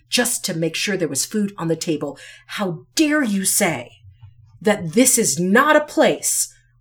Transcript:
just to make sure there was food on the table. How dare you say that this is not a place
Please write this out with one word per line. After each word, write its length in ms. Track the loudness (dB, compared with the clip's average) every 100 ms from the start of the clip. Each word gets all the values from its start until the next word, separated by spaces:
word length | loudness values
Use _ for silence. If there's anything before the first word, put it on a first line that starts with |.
| -4
just 340 | -2 -2 -4
to 100 | -6
make 220 | -4 -4 -4
sure 220 | -4 -2
there 100 | -2
was 180 | -4 -4
food 280 | -4 -4 -4
on 120 | -4
the 60 | -4
table. 420 | -4 -4 -6 -12 -20 -20 -12
How 380 | -6 -6 -6 -8 -2
dare 280 | 0 2
you 220 | 0 -2 -2
say 460 | 0 0 -2 -10 -20 -20 -20 -20 _ -20 -4
that 320 | 0 0 0
this 260 | 2 4 4
is 220 | 0 0
not 380 | 4 4 6 4
a 80 | 2
place 680 | 2 2 2 -4 -4 -4 _ _ -10